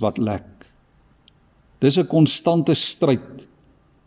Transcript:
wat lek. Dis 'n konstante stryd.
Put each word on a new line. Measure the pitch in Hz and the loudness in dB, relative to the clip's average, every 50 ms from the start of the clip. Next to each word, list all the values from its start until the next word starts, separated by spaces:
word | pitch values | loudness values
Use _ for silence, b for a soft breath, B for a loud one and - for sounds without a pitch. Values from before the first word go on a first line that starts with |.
| 110 | -4
wat | 107 - - | -4 -4 -2
lek. | 117 107 104 92 - - - _ - _ _ _ _ _ _ _ _ _ _ _ _ _ _ _ _ _ _ _ _ _ _ - | -4 -4 -4 -6 -10 -14 -20 _ -20 _ _ _ _ _ _ _ _ _ _ _ _ _ _ _ _ _ _ _ _ _ _ 0
Dis | - 139 139 180 | 0 2 2 2
'n | 170 | 0
konstante | - - 160 156 151 - - - 175 170 170 147 - 160 | 2 2 4 4 4 2 0 -2 0 0 0 2 0 0
stryd. | - - - - - 175 147 131 110 - - - - - - _ _ _ _ _ _ _ _ _ _ _ | 0 -2 -4 -4 -2 0 0 0 0 -2 -10 -20 -20 -20 -20 _ _ _ _ _ _ _ _ _ _ _